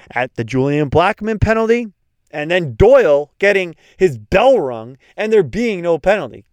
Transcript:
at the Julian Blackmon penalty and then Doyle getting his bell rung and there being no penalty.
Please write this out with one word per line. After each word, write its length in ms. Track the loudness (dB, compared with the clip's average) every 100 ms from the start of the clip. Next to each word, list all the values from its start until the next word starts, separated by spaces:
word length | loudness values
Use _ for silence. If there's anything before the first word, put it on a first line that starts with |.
| -10
at 240 | -6 -6
the 80 | -6
Julian 480 | -4 -2 0 -2 0
Blackmon 500 | 0 0 -2 -6 -2
penalty 460 | 0 0 0 0 -2 _ _ _ _
and 180 | -8 -2
then 240 | -2 -2
Doyle 580 | 2 4 6 4 2 -2 -2
getting 380 | 0 0 -4 -12 _ -2
his 220 | -2 -2
bell 400 | -2 2 4 2
rung 400 | 0 -8 -12 -18 _ -8
and 160 | 0
there 120 | 0
being 360 | 0 -2 -4 -4
no 180 | -2 -2
penalty. 460 | 0 -2 -4 -14 _